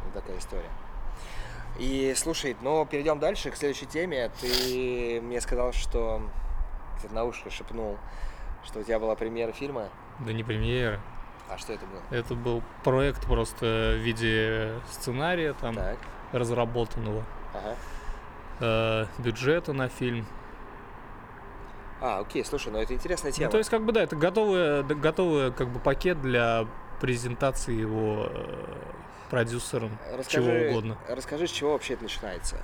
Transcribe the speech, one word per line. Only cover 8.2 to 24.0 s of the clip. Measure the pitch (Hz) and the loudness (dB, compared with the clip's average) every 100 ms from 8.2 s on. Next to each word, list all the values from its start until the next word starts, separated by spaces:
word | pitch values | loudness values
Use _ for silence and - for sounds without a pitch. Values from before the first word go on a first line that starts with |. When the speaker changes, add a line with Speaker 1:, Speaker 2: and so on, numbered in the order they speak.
| - - - - - | -4 -4 -6 -8 -8
Speaker 1:
что | 113 | -8
у | |
тебя | 107 113 | 0 2
была | 110 110 | 2 0
премьера | 113 117 117 | 0 0 -2
фильма. | 107 139 135 101 - - - | -2 -4 -4 -6 -8 -16 -10
Speaker 2:
Да | 117 | -4
не | 110 | -2
премьера. | 110 110 113 123 120 104 - - - - - | -2 0 2 2 2 0 -6 -8 -10 -12 -12
Speaker 1:
А | 92 | -10
что | - | -8
это | 107 92 | -8 -8
было? | 95 - | -12 -4
Speaker 2:
Это | 123 117 120 | -4 -2 -2
был | 120 117 117 - | 0 0 -2 -2
проект | - 131 139 131 - | 4 4 4 2 2
просто | 117 110 - 117 113 110 113 | 4 2 0 2 4 4 4
в | |
виде | 113 113 113 110 110 113 110 113 127 | 4 2 4 4 4 2 0 -4 -8
сценария | - - 123 160 180 156 | -8 -4 0 0 2 0
там | 139 123 113 | 0 -2 0
Speaker 1:
Так. | 92 120 - - - | 0 -2 -6 -12 -4
Speaker 2:
разработанного. | 127 117 120 117 120 113 123 110 107 117 - - | 0 2 2 2 2 0 0 -2 -2 -4 -8 -8
Speaker 1:
Ага. | 98 101 123 - - - - - - - - | -6 -6 -6 -8 -8 -6 -6 -8 -14 -12 -2
Speaker 2:
Э, | 117 110 113 110 110 - | 2 4 4 2 0 -2
бюджета | 120 110 127 165 170 | -2 2 4 4 2
на | 135 127 | -2 -2
фильм. | - 127 117 107 - - - - - - - - - - - - - - - - - | 0 -2 0 -4 -10 -12 -14 -14 -14 -14 -14 -14 -14 -16 -16 -14 -14 -12 -12 -12 -4
Speaker 1:
А, | 127 101 | 0 0
окей, | 101 - | -2 -4
слушай, | 110 143 - | -2 -2 -2
ну | 107 | -2
это | 110 | 0
интересная | 127 170 175 147 | 0 0 -2 0
тема. | 135 139 | 0 4
Speaker 2:
Ну, | |
то | 214 | 4
есть, | 214 | 4
как | 226 220 | 2 4
бы, | |
да, | 226 | 4